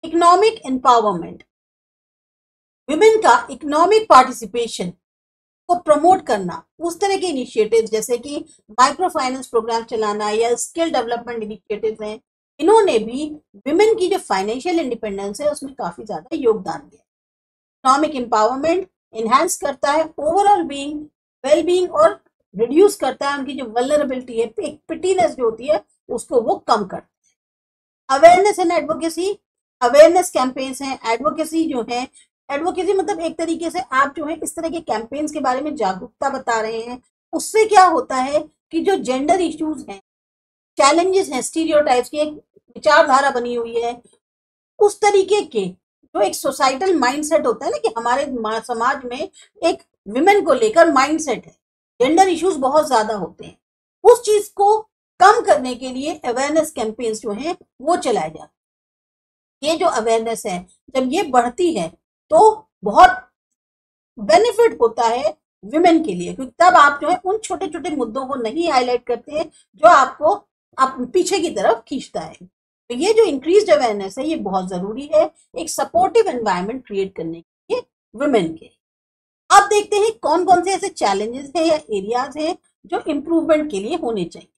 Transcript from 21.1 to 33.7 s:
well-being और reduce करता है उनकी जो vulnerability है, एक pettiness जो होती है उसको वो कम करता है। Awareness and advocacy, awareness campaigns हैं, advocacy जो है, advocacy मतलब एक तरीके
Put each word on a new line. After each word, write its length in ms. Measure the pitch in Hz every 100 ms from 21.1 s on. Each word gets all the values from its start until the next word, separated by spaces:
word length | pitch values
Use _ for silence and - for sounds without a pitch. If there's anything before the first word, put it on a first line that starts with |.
| _ _ _ 262
well-being 440 | 311 320 359 359
और 340 | 294 320 - _ _ _ 180
reduce 400 | 233 294 403 -
करता 340 | 269 262 285
है 80 | 285
उनकी 140 | 269
जो 120 | 269
vulnerability 760 | 247 226 262 294 269 254 254 226
है, 60 | 233
एक 340 | - 381 - _
pettiness 420 | 320 370 370 330
जो 140 | 254
होती 220 | 233 220 262
है 180 | 311 _ _ -
उसको 320 | 240 - 262
वो 140 | 233
कम 300 | 381 - 226
करता 120 | 196 -
है। 1200 | _ _ _ _ _ _ _ _ _ _ - 269
Awareness 460 | 330 359 403 359 349
and 160 | 349
advocacy, 540 | 285 330 330 330 381 403 _ _ _ _
awareness 500 | 214 277 320 359 359
campaigns 520 | 311 262 254 262 262
हैं, 160 | 269 262 226
advocacy 580 | 240 294 302 320 320
जो 220 | 320 254 233
है, 180 | 240 262 _ _ _ _
advocacy 420 | 285 339 349 349
मतलब 280 | 392 311 320
एक 180 | 330 320
तरीके 320 | 330 330 330